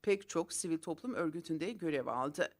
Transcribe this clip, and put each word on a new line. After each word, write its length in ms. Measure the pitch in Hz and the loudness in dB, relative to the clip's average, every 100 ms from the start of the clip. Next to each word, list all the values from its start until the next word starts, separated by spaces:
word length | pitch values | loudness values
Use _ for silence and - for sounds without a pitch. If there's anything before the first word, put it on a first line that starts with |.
Pek 260 | - 196 196 | 4 2 2
çok 240 | 165 170 | -2 0
sivil 260 | - 180 160 | -2 0 -2
toplum 360 | 170 160 247 | -2 -6 -4
örgütünde 580 | 226 170 165 170 160 175 | 0 0 -2 -2 -2 -2
görev 340 | 220 170 143 123 | 0 0 2 2
aldı. 420 | 120 135 147 - | 0 0 0 -2